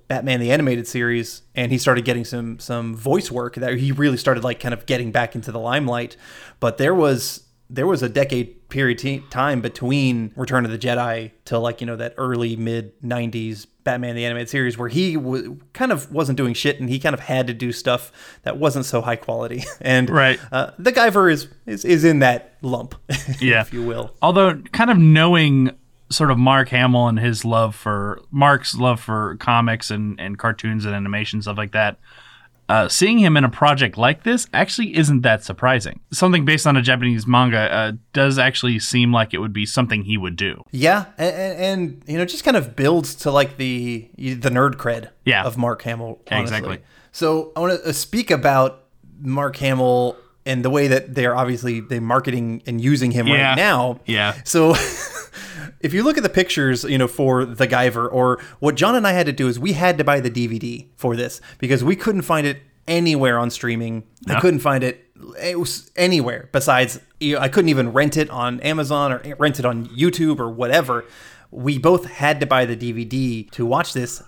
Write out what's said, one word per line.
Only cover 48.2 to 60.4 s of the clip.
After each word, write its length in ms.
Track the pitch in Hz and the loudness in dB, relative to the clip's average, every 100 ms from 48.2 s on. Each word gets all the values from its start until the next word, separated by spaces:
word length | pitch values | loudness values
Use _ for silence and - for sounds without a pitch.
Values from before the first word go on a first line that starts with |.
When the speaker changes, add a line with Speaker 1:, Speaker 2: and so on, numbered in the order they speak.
| 233 | 0
Speaker 1:
about 540 | 151 143 135 131 131 _ _ - - | 2 4 4 2 0 _ _ -20 -12
Mark 360 | 139 139 143 - | -6 -2 -4 -2
Hamill 600 | 139 131 127 123 123 - - _ - | -2 2 2 2 0 -4 -18 _ -6
and 180 | 127 | -2
the 60 | 127 | 0
way 160 | 143 143 | 2 4
that 300 | 131 131 131 | 2 0 -2
they're 180 | 123 | 0
obviously, 460 | 123 123 120 123 117 | 0 -2 -2 -4 -6
they 180 | 107 120 | -6 -6
marketing 640 | 117 127 131 123 117 113 - | 0 0 0 -4 -4 -6 -6
and 140 | 117 | -2
using 300 | 127 143 123 | 0 2 2
him 160 | 120 117 | 0 2
Speaker 2:
Yeah. 220 | 143 135 | 2 4
Speaker 1:
right 80 | 131 | 2
now. 420 | 202 135 123 117 - | 2 2 0 -4 -4
Speaker 2:
Yeah. 340 | 107 104 104 | -2 -2 -4
Speaker 1:
So 300 | - 165 160 | -2 4 4
<laughs> 540 | 160 - - - - - - - 160 151 - | 4 0 -8 -12 -14 -16 -18 -18 -16 -16 -6
If 140 | 151 | -4
you 80 | 180 | 0
look 140 | 262 302 | 0 2
at 60 | |
the 60 | 214 | 0
pictures, 560 | - 180 - 135 123 | 2 0 2 2 2
you 140 | - 135 | 0 0
know, 100 | 123 | 0
for 360 | - 135 127 | 0 2 2
The 220 | 123 113 127 | 0 0 0
Guyver, 460 | 127 123 113 120 | 2 2 0 -2
or 260 | 127 127 123 - - | 2 2 0 -4 -2
what 160 | 147 | 0
John 200 | 143 196 | 2 2
and 120 | 247 202 | 4 2
I 60 | |
had 140 | 180 147 | 2 0
to 60 | |
do 160 | 139 131 | 0 -2
is 100 | 120 | 0
we 140 | 175 | -2
had 240 | 156 180 156 | 0 0 2
to 60 | |
buy 160 | 147 143 | 2 2
the 100 | 123 | 0
D 160 | 117 | -2